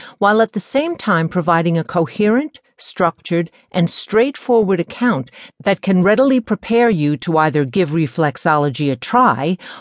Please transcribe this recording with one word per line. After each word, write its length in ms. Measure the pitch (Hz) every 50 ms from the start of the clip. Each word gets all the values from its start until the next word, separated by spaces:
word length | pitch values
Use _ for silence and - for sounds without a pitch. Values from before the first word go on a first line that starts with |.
| - - - -
while 220 | 202 202 208 220
at 120 | 226 220 -
the 80 | 208
same 360 | - - - 269 302 339 339
time 320 | - - 220 196 165 160 165
providing 480 | - 180 165 170 170 165 165 175 165
a 60 | 165 156
coherent, 760 | - - 180 165 160 - - 208 214 220 247 294 302 - - _ _ _
structured, 760 | - - - - - 190 170 - _ - - 175 170 170 165 _ _ _ _ -
and 180 | 185 170 175
straightforward 880 | - - - - - 220 240 277 277 - - - 247 233 214 185 196 175
account 540 | 165 - - - 240 247 208 135 127 - - - - - _ - -
that 180 | 202 196 - -
can 220 | - 196 185 175
readily 340 | 196 214 226 262 277 269 254
prepare 500 | 226 - 214 - - - 226 233 240 240
you 280 | 220 160 151 147 147
to 200 | 135 - 180 165
either 280 | 156 156 156 127 151 143
give 260 | 131 120 190 180 147
reflexology 1000 | 151 170 160 143 - - 160 147 135 - - 175 156 151 147 147 127 117 151 139 135
a 20 |
try 640 | 123 - - - 247 262 226 131 117 135 160 185 180 - - - -